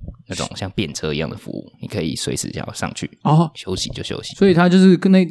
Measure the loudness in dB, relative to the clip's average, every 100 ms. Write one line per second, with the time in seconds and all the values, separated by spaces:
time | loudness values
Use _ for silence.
0 | -18 -16 -12 -8 -8 -8 -8 -4 -6 -4
1 | -6 -4 -6 -8 -12 -12 -14 _ -10 -6
2 | -4 -4 -6 -6 -6 -10 -12 -8 -10 -8
3 | -12 -6 2 2 2 -4 -8 -8 -6 -8
4 | -10 -10 -10 2 4 4 4 6 8 6
5 | 6 4 4